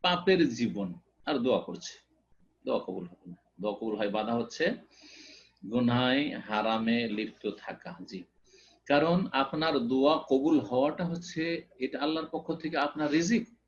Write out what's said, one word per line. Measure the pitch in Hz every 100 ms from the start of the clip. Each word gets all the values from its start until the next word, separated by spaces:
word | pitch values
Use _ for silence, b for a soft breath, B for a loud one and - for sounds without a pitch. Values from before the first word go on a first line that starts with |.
পাপের | 180 175 190 185 147
জীবন, | 117 113 101 95 87 _ _ -
আর |
দোয়া | 143 123 98
করছে, | - 87 - - _ _ _ _ _ _
দোয়া | - -
কবুল | - -
হবে | 175 180 175
না। | 175 _ -
দোয়া | 104
কবুল | 101 110 107
হয় | 104
বাধা | 107 107
হচ্ছে | 117 113 - 170 254 - B B B B B B B 95
গুনহায়, | 120 120 120 127 131 151 -
হারামে | 98 107 110 110 113 117 113
লিপ্ত | 104 110 - 104 -
থাকা। | - 90 180 175
জি, | - - - _ b b b b -
কারণ | 143 160 180 190
আপনার | 135 135 156 160 143
দোয়া | 117 131 139 156 -
কবুল | 135 151 151
হওয়াটা | 120 127 143 151
হচ্ছে, | 175 170 - 160 165 170 - -
এটা | 131 131
আল্লাহর | 147 160 156
পক্ষ | 156 -
থেকে | 160 156 156
আপনার | 147 151 147
রিজিক। | 156 170 233 - _